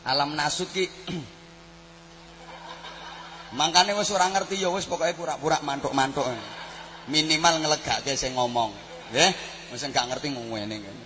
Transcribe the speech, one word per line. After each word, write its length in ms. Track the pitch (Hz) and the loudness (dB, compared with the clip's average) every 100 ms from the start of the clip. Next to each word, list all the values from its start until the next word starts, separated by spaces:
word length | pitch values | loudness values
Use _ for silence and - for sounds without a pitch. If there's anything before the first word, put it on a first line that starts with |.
Alam 320 | 127 139 143 151 | 0 0 0 0
nasut 320 | 147 156 185 | 0 0 -4
ki 160 | 190 185 - - | 0 -2 -4 -8
<clears throat> 100 | 180 123 170 170 170 170 170 170 170 170 170 170 170 170 170 165 165 - - - - - - - 120 | -8 -8 -16 -20 -20 -20 -20 -20 -20 -20 -20 -20 -18 -18 -16 -14 -14 -14 -14 -14 -14 -16 -16 -10 2
mangkane 380 | 156 170 196 208 | 6 8 8 4
wis 140 | 202 | 2
ora 160 | 196 180 | 4 6
ngerti 300 | 196 190 196 | 4 2 0
ya 100 | 185 | 2
wis 160 | 185 180 | 0 -2
pokoke 300 | 170 165 170 | 0 0 0
pura-pura 460 | 170 139 147 160 | -4 -2 2 2
mantuk-mantuk. 640 | 147 139 139 135 131 143 127 123 - - - - - - - | 2 -2 0 2 2 2 -2 -2 -8 -12 -12 -14 -14 -14 0
Minimal 560 | 156 156 156 170 165 156 | 0 2 4 4 4 2
nglegake 480 | 151 - 110 - | 0 0 -2 0
sing 240 | 135 135 127 | -2 -2 0
ngomong, 320 | 123 120 110 98 - - - 120 | 2 2 0 -2 -14 -14 -4 4
nggih. 160 | 180 - - - - | 4 4 -8 -12 -12
Wis 80 | 123 | -8
sing 80 | 143 | -2
gak 220 | 135 123 | 0 0
ngerti 180 | 127 147 | -4 -4
ngene 460 | 131 113 110 104 107 | -6 -6 -6 -6 -8
ngene. 260 | 98 95 | -10 -14